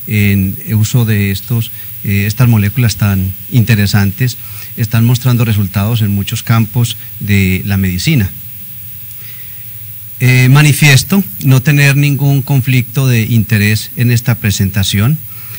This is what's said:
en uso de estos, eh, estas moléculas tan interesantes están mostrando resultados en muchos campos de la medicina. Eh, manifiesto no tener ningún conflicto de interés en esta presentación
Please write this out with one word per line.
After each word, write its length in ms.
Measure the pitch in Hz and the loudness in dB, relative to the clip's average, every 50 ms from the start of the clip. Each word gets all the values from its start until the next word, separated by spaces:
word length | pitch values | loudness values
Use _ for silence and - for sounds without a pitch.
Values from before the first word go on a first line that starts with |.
| - | -8
en 500 | - 107 104 101 101 98 98 95 98 - - - - 113 | -4 0 0 2 2 2 2 0 -2 -4 -6 -6 -2 0
uso 320 | 107 107 - - 123 113 | 0 0 2 2 0 2
de 260 | 110 107 101 101 98 | 2 0 0 0 0
estos, 400 | 98 - - - 120 117 117 - - - - - - - - | -2 -4 -4 -4 -2 -2 -4 -4 -10 -16 -16 -16 -14 -8 -4
eh, 220 | 107 98 101 101 | -2 0 0 0
estas 220 | 110 - - 127 120 | 0 2 2 4 4
moléculas 480 | 117 104 98 101 - 131 120 107 - | 4 4 2 0 0 0 0 0 0
tan 360 | - 110 101 98 92 92 95 - - - - | 0 0 0 0 0 -2 -2 -6 -8 -8 -2
interesantes 880 | - 120 101 - 110 101 101 98 - 104 98 98 95 - 127 123 - - - - - - - - - | 2 2 4 4 2 2 2 2 2 2 2 2 0 -2 -4 -4 -4 -6 -14 -16 -16 -16 -16 -12 -6
están 300 | - 113 - - 113 117 | -6 -4 -2 0 2 2
mostrando 400 | 120 127 120 - 127 120 113 123 | 2 2 2 2 2 2 2 2
resultados 560 | 117 104 104 98 87 - 101 101 113 120 110 | 0 0 0 0 0 0 -2 0 0 0 0
en 80 | 110 101 | 0 0
muchos 340 | 101 98 92 - 117 - - | 0 -2 -2 -4 -6 -6 -2
campos 540 | - 117 113 110 104 - 123 120 - - - - - - - | 0 2 2 2 0 0 -2 -2 -2 -4 -8 -14 -16 -12 -8
de 400 | - 98 101 98 95 92 92 87 - | -4 0 2 2 2 2 0 -2 -2
la 120 | 101 98 | -2 0
medicina. 520 | 95 98 92 90 90 - 160 160 120 95 - - - - - - - - - - - - - - - - - - - - - - - - - - - - - - - - - - - - - - - | 0 0 0 -2 -2 0 0 2 2 0 -2 -4 -10 -16 -16 -18 -18 -18 -16 -16 -16 -16 -18 -18 -18 -18 -18 -18 -18 -18 -18 -18 -18 -20 -20 -18 -18 -18 -18 -18 -16 -16 -16 -16 -18 -18 -14 -6 0
Eh, 300 | 127 123 127 127 127 127 | 2 4 4 6 6 6
manifiesto 760 | 139 147 151 147 139 - 156 147 135 123 - - 190 202 190 - - - 147 | 6 6 6 4 4 4 4 4 4 4 2 2 0 0 0 -2 -4 -2 2
no 160 | 135 131 127 | 4 4 4
tener 340 | - 156 147 143 143 139 139 | 4 2 2 4 4 4 4
ningún 460 | 143 147 143 139 127 143 139 139 139 | 2 2 2 0 0 2 2 2 2
conflicto 680 | - - 143 131 117 131 127 127 117 - - 139 135 | 2 2 0 0 2 2 0 0 0 -2 -2 0 2
de 140 | 127 120 113 | 2 2 2
interés 720 | 110 110 120 113 95 - 110 101 101 107 107 - - - - | 2 2 2 0 2 2 2 2 2 2 2 0 -2 -6 -4
en 160 | - 123 123 | -2 0 2
esta 240 | 120 120 - 127 113 | 2 2 2 0 -2
presentación 840 | - - 101 95 - 98 92 - 101 95 - - 98 107 135 160 - - - - - - - - | 0 0 -2 0 0 0 0 0 -2 -2 0 0 0 2 2 0 -2 -4 -12 -18 -18 -18 -16 -16